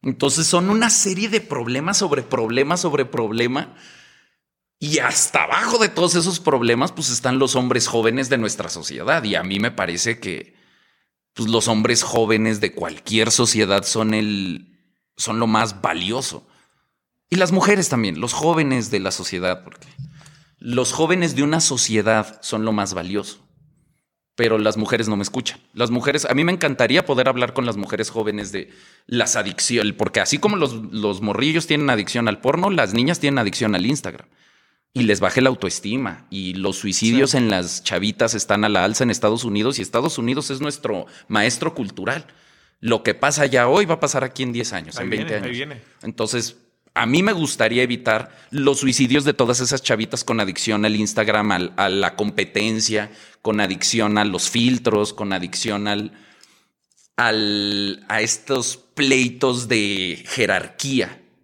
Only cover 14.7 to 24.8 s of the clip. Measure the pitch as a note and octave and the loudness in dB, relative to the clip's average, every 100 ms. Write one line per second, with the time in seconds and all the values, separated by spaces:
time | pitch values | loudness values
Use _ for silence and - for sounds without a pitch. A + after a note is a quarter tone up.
14.7 | _ _ _ _ - - A2 A#2 A2 A2+ | _ _ _ _ -10 -6 -2 2 2 0
15.7 | F#2+ F2+ E2+ F2+ A#2+ C3 - _ _ _ | 0 -2 -2 -4 -4 -6 -10 _ _ _
16.7 | _ _ _ _ _ _ F3 F3+ F#3 F#3+ | _ _ _ _ _ _ 0 2 4 4
17.7 | G3+ F3 B2 G#2+ D#2 A#2+ - D#3 E3 D3 | 4 2 0 0 -2 -4 0 2 2 2
18.7 | C3 G#2 G#2 F#2+ - F2+ F2+ F2+ F2+ - | 0 0 -2 -2 -4 -6 -2 -2 -2 -8
19.7 | - - - - - - - _ _ A#2+ | -20 -20 -18 -18 -18 -20 -20 _ _ -4
20.7 | A#2+ B2+ - D#3+ F#3 E3+ B2+ C#3+ D#3+ - | -2 0 0 2 2 2 0 2 2 0
21.7 | B2+ - A2 G#2 A2 G#2 - - A2+ A2 | 0 0 2 4 2 0 -10 -6 -4 -2
22.7 | G#2+ G2+ F#2 F2 G2+ G2 - _ _ _ | 0 -2 -4 -4 -6 -6 -16 _ _ _
23.7 | _ _ _ _ _ _ - A#2 A2 G#2+ | _ _ _ _ _ _ -2 2 4 2
24.7 | G#2+ | 0